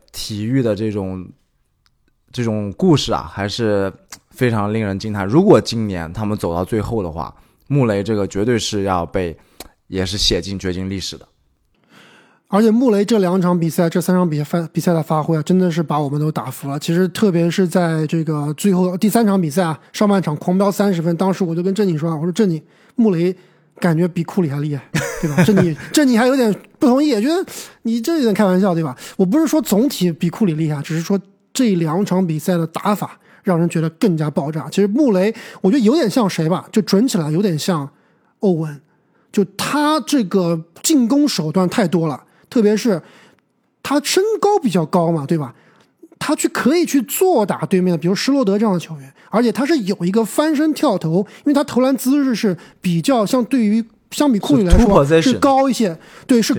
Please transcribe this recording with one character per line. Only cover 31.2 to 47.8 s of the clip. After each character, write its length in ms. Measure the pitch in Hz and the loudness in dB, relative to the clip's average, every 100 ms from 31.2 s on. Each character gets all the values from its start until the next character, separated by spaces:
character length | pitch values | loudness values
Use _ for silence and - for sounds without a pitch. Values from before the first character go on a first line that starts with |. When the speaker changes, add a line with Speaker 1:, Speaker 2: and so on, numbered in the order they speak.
| - _ _ | -4 _ _
Speaker 2:
这 220 | - 240 | -2 0
两 300 | 180 160 165 208 | 2 0 0 0
场 180 | 180 | 0
比 140 | 185 156 | 0 -2
赛 180 | - 180 | -2 -2
的 80 | 160 | -2
打 260 | 160 196 | -4 -2
法 240 | 202 139 - _ _ | -2 -4 -12 _ _
让 160 | - 170 | -2 0
人 100 | 170 | 0
觉 120 | 175 | -2
得 100 | 160 | -4
更 260 | - 220 160 | -2 0 0
加 140 | 151 | -2
爆 220 | 147 143 | -4 -4
炸。 160 | 160 135 | -6 -4
其 60 | - | 0
实 100 | 202 | 0
穆 240 | 226 285 | 2 2
雷， 240 | 185 202 226 - - | 2 0 -4 -12 -2
我 120 | 190 | 0
觉 40 | 277 | 4
得 60 | |
有 120 | 208 | 4
点 140 | 311 233 | 4 2
像 220 | 262 202 | 2 0
谁 180 | - 156 | 0 -2
吧， 200 | 170 - | -2 -2
就 100 | 220 | -2
准 260 | 180 190 254 | 2 2 2
起 100 | 190 | 0
来 140 | 151 | -2
有 100 | 156 | 0
点 160 | 214 156 | 0 -2
像 300 | - 170 139 _ _ _ _ _ | -2 -4 -4 _ _ _ _ _
欧 120 | 208 | 0
文， 280 | 160 160 147 _ _ _ _ _ | 0 -4 -10 _ _ _ _ _
就 120 | - 196 - | -2 -2 -2
他 420 | - 285 294 311 | -4 0 0 0
这 200 | - 285 | 0 -2
个 400 | 185 196 170 170 160 - | 0 0 0 -2 -6 -8
进 240 | - 302 233 | 0 2 2
攻 180 | 277 294 | 2 2
手 240 | - 156 | 0 -2
段 180 | 190 180 | 0 0
太 200 | - 185 | 2 0
多 180 | 175 160 | 0 -2
了， 160 | 127 _ _ - | -6 _ _ -4
特 120 | 247 | 2
别 140 | 208 208 | 2 2
是 260 | 233 170 - - _ _ _ _ _ _ | 0 -2 -6 -20 _ _ _ _ _ _
他 180 | - 285 | -2 -2
身 220 | 285 - 427 427 | 0 0 0 0
高 180 | 403 415 | 2 2
比 100 | 247 | 2
较 160 | 175 156 | 0 0
高 240 | 180 165 | 0 2
嘛， 160 | 165 139 | 0 -2
对 100 | 165 | -4
吧？ 180 | 135 - _ _ _ _ - - | -4 -12 _ _ _ _ -20 -10
他 160 | - | -6
去， 140 | 302 - | -2 -2
可 280 | - 240 339 | 0 0 2
以 100 | 311 | 2
去 160 | 277 | 0
坐 420 | 226 - 370 302 | -2 0 2 2
打 220 | 202 - - | 0 -2 0
对 140 | 185 | 0